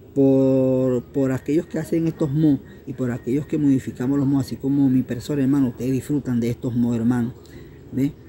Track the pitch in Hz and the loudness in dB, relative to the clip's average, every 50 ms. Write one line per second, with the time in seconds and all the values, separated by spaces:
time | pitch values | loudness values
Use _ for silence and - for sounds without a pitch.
0 | - - - 139 139 135 135 135 135 131 135 131 131 131 131 127 131 131 127 123 | -20 -8 0 2 4 4 6 4 4 4 4 2 2 2 2 2 2 0 0 -2
1 | 120 - - 143 135 131 131 131 - - 143 165 170 - - 160 160 - - 165 | -4 -4 -4 -2 0 0 -2 -4 -2 -2 -2 -2 -2 -2 -6 -8 -6 -2 -2 -2
2 | 165 165 156 - 170 139 135 156 160 151 139 - - - - - - - 120 - | 0 -2 -2 -2 -4 -2 0 2 4 4 2 2 -2 -10 -20 -18 -14 -14 -8 -6
3 | 127 120 120 120 - - 123 147 143 - - 156 147 143 135 127 - 117 - - | -4 -4 -4 -6 -4 -2 -2 -2 -2 -2 -4 0 2 2 2 2 0 -4 -8 -6
4 | 127 127 139 143 139 135 143 139 131 - 120 - - 135 139 139 139 135 127 131 | -4 -2 0 0 0 2 0 0 0 -2 -6 -6 -2 -2 2 2 4 4 4 2
5 | 123 - 127 120 - - 151 143 135 131 139 143 135 120 113 - 117 127 135 127 | 0 -2 -6 -8 -6 -4 -2 0 0 2 2 2 2 0 -2 -4 -4 -2 -2 -4
6 | 120 - 147 143 120 - 123 120 113 117 120 - - 131 113 120 120 120 120 117 | -2 -2 -4 -4 -2 -2 -2 0 0 -2 -4 -4 -6 -4 -2 0 0 0 0 0
7 | 113 120 127 123 117 113 120 - - - - - - - - - - - - 123 | 0 0 2 0 0 -4 -6 -10 -18 -20 -20 -20 -20 -20 -20 -20 -20 -10 -4 -2
8 | 135 151 - - - | -2 -2 -4 -8 -16